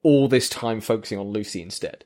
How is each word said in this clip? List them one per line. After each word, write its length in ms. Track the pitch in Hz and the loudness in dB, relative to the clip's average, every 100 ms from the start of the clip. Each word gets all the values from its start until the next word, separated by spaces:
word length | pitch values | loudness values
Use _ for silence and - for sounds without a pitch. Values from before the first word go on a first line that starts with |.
all 280 | 160 143 135 | 4 6 6
this 180 | 127 - | 4 2
time 320 | - 117 110 | -4 -4 -2
focusing 400 | - 113 - 101 | -2 -2 -4 -8
on 80 | 101 | -4
Lucy 340 | 107 104 92 | -6 -6 -8
instead." 440 | 85 - 82 - | -10 -10 -10 -10